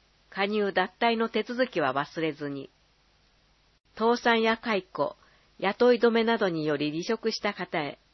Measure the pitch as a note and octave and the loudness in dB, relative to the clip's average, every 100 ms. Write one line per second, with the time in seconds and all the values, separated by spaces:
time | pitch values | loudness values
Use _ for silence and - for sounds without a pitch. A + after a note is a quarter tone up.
0 | _ _ _ - G3+ G#3+ G3+ F#3 F#3 - | _ _ _ -4 -2 0 0 0 -2 0
1 | A#3 A3+ A3+ A3 G#3+ A#3+ B3+ F3+ C#3 C3+ | 0 2 0 -2 -4 -2 -2 0 0 0
2 | D3 F3 D#3+ C#3 C#3+ C#3 - _ _ _ | -4 -4 -4 -4 -8 -8 -12 _ _ _
3 | _ _ _ _ _ _ _ _ _ - | _ _ _ _ _ _ _ _ _ -2
4 | A3+ A#3+ A#3+ A3+ A3+ A3+ A#3+ G3+ - - | 0 2 2 2 2 0 -2 -4 -4 -4
5 | C#3+ - _ _ _ - F#3+ - B3 A#3+ | -4 -6 _ _ _ -6 -4 4 4 6
6 | A#3 A3+ A3+ A3+ G3 E3 D#3 C#3+ D3+ D#3 | 4 4 2 2 0 0 -2 0 -2 -2
7 | F3 A3+ A3+ - G#3 G3+ F3+ F3 C#3+ - | -4 -4 -4 -4 -4 -4 -6 -4 -6 -10
8 | _ | _